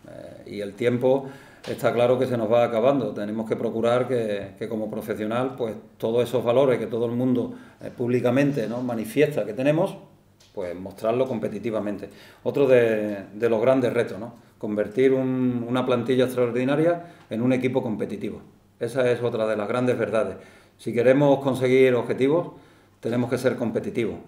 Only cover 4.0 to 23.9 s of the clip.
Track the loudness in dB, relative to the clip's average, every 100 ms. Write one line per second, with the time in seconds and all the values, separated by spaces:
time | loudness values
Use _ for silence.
4 | 0 -2 -2 -4 -8 -10 -8 -6 -6 -6
5 | -6 -6 -2 -2 -2 -4 -6 -6 -16 -6
6 | -2 0 0 0 2 4 4 2 -2 -2
7 | -2 0 2 2 -2 -8 -18 -16 -14 -4
8 | 0 2 2 2 2 0 -4 -4 -4 -6
9 | -2 2 2 2 -4 -2 0 0 -2 -6
10 | -18 _ _ _ _ -10 -8 -8 -12 -4
11 | -2 0 0 -2 -6 -6 -4 -4 -4 -6
12 | -10 -16 -20 -10 -4 0 6 6 6 2
13 | -2 -6 -10 -4 0 2 4 4 2 0
14 | -2 -6 -12 -16 -20 _ -4 -2 -2 2
15 | 4 4 0 0 0 -2 -2 -2 0 0
16 | 0 2 2 0 0 0 0 2 2 0
17 | -6 -20 -10 -2 0 0 0 -2 -2 -4
18 | -6 -6 -8 -10 -16 _ _ _ -4 0
19 | 0 2 -2 -2 -2 -2 -2 0 0 0
20 | 0 0 -2 -6 -16 -20 _ _ -4 2
21 | 4 6 6 4 2 0 4 6 6 4
22 | 0 0 2 2 -2 -10 -20 _ _ _
23 | -4 -2 0 0 0 0 -2 -4 -4